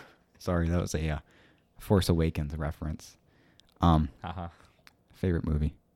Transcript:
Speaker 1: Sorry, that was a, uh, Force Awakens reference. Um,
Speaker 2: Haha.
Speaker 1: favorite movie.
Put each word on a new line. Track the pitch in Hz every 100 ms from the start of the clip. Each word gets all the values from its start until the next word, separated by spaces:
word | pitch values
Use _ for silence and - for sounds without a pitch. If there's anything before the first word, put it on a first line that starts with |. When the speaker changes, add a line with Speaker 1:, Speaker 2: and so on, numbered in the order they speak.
| - _ _ -
Speaker 1:
Sorry, | - 87 85
that | 87
was | - 78
a, | 78
uh, | 71 - - _ _ _ -
Force | - 101 87
Awakens | 85 80 80 73 76
reference. | 73 - 78 - - - _ _ _ _ _ -
Um, | 87 80 73 -
Speaker 2:
Haha. | 87 90 85 - - _ _ _ _
Speaker 1:
favorite | - 95 82 -
movie. | 76 76 - _